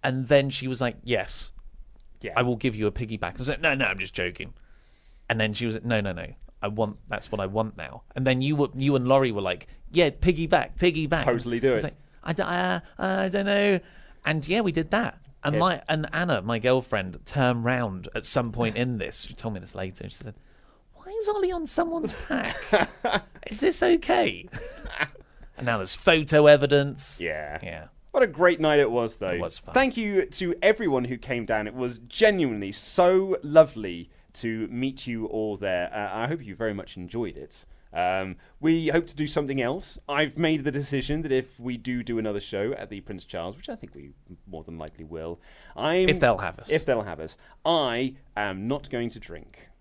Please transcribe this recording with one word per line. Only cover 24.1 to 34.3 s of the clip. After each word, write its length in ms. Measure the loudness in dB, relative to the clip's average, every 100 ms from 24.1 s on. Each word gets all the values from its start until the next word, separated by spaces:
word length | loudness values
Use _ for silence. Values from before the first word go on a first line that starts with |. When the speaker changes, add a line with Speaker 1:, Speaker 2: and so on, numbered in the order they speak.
| 2 2 -2 -12
Speaker 1:
<laughs> 40 | -12 -12 -12 -12 -6 -6 -6 -20 -20 -20 -6
And 80 | -2
now 120 | 0
there's 160 | -2 2
photo 520 | 4 4 6 8 10
evidence. 720 | 10 8 4 2 -4 -8 -4
Speaker 2:
Yeah. 380 | -4 -6 -6 -8
Speaker 1:
Yeah. 260 | -10 -12 -14 -20 -4
Speaker 2:
What 120 | 2
a 40 | 2
great 320 | 6 4 6
night 200 | 4 6
it 100 | 6
was, 280 | 2 -2 -2
though. 120 | -2
Speaker 1:
It 80 | -2
was 160 | -4 -6
fun. 140 | -2 0
Speaker 2:
Thank 200 | 2 0
you 300 | 0 0 0
to 300 | -4 -4 2
everyone 440 | 4 4 2 0 0
who 120 | -6
came 280 | -6 -6 0
down. 220 | -2 -2
It 60 | -4
was 240 | -6 -6
genuinely 720 | -12 4 4 6 0 0 -6
so 680 | -8 -4 4 6 6 4 -2
lovely 680 | 6 8 8 4 -8 -8 -12 -20 _